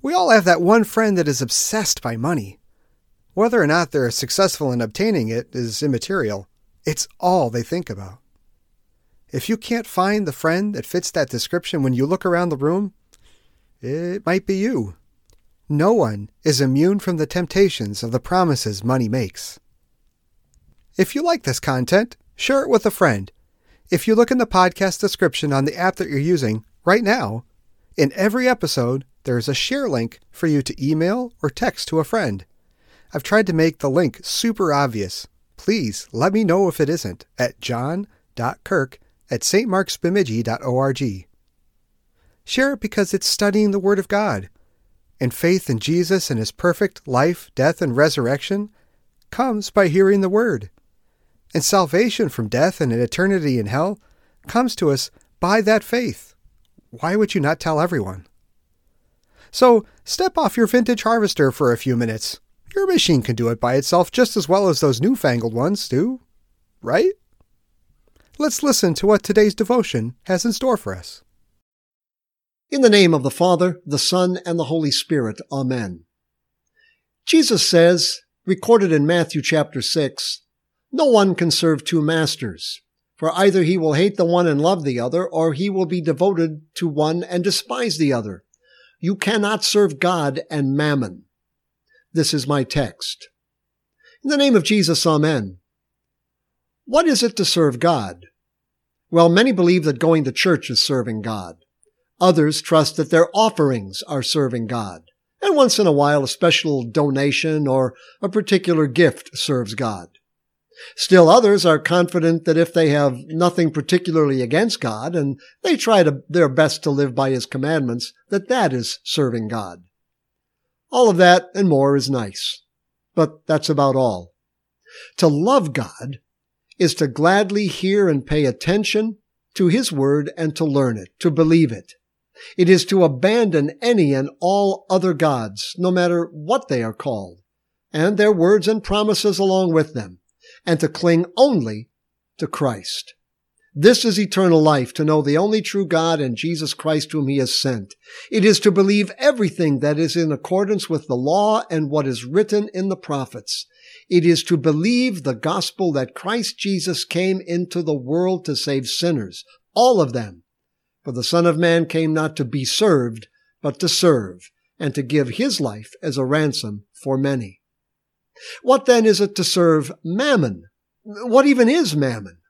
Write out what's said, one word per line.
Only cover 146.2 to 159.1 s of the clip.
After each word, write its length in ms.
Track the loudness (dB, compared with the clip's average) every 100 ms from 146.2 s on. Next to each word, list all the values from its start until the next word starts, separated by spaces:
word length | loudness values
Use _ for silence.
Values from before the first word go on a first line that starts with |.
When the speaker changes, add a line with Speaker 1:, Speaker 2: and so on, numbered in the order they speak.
| -2 -4
Speaker 2:
Jesus 380 | -4 -6 -6 -6
Christ 360 | -2 -2 -2
whom 160 | -4 -2
He 100 | -2
has 220 | -2 -2
sent. 360 | -4 -4 -8 -18 _ -20 -4
It 140 | 2 4
is 140 | 4
to 120 | 4
believe 380 | 4 2 2 0 0
everything 640 | 0 2 -2 0 0 2
that 180 | 0 0
is 180 | -2 0
in 160 | -2
accordance 560 | -2 -2 -2 0 -2 -2
with 200 | -6 -4
the 80 | -4
law 480 | 0 0 2 0 -2
and 180 | -4 -2
what 160 | -2 -2
is 180 | -4
written 460 | -2 -2 0 0 -2
in 180 | -6 -6
the 60 | -6
prophets. 680 | -6 -6 -6 -12 -10 -10 -12 _ -20 -20 _
It 160 | 2 4
is 160 | 2
to 140 | 2 0
believe 640 | 2 0 0 0 0 -2
the 100 | -6
gospel 580 | -4 -4 -4 -4 -4 -2
that 200 | -2 -4
Christ 460 | -8 -6 -4 -6 -6
Jesus 440 | -4 -4 -4 -6
came 380 | -4 -2 -2 -2
into 380 | -4 -4 -4 -6
the 160 | -4 -4
world 480 | -2 -2 0 -2 -4
to 100 | -6
save 300 | -2 -4 -4
sinners, 580 | -4 -2